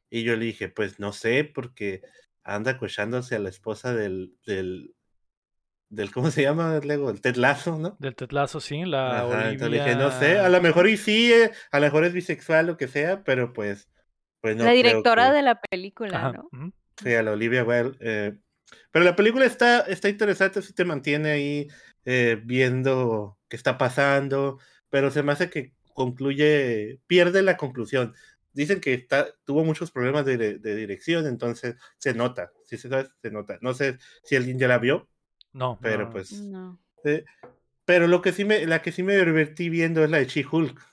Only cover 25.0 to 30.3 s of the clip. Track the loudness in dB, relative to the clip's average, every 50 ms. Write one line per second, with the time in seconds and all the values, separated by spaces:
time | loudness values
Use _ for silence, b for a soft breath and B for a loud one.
25 | 2 2 0 0 0 0 0 0 -2 -4 -4 -8 -10 -10 _ _ _ _ -6 -4
26 | -4 -4 -4 -4 -4 -4 0 2 4 4 4 4 2 0 -2 -4 -6 -8 -12 -12
27 | _ 2 4 4 4 6 4 2 4 2 2 0 -2 -8 -8 -8 -8 -4 -2 -2
28 | -2 -2 b b b b b b _ _ -6 -6 -2 -2 -2 -2 0 -2 -2 -2
29 | -2 -2 0 0 0 -2 -6 _ _ -2 0 0 0 0 -2 -4 -6 -8 -6 -4
30 | -2 0 0 0 0 0